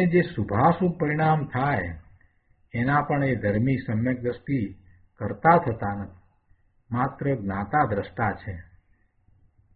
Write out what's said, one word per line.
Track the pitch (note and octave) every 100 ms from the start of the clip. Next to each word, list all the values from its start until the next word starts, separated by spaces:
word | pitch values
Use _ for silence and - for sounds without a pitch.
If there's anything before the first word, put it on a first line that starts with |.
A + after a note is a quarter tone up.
| F3+
જે | F3
શુભાશુભ | E3 - G2 G2+ D#3 E3+ F3+ E3
પરિણામ | D3 D3+ D#3 D#3 C#3
થાય | B2 C#3+ B2 F2 E2 - - _ _ _ _ _
એના | A#2+ B2+ D3
પણ | C#3 C#3+
એ | C3+ A2+
ધર્મી | G#2 G#2 B2+ B2+
સમ્યક | - A2 B2 B2
દ્રષ્ટિ | A#2+ A#2+ - C3+ G2 - - - _ -
કર્તા | G#2 - E3 E3+
થતા | B2+ G#2+ G2+ G2+
નથી, | G2+ - _ _ _ _ _ _ -
માત્ર | A#2 C#3 - C#3 B2+
જ્ઞાતા | G2 F#2+ G#2 - A2
દ્રષ્ટા | G2+ - - A2 F#2+
છે. | - F2 - - _ _ _ _ _ _ _ _ _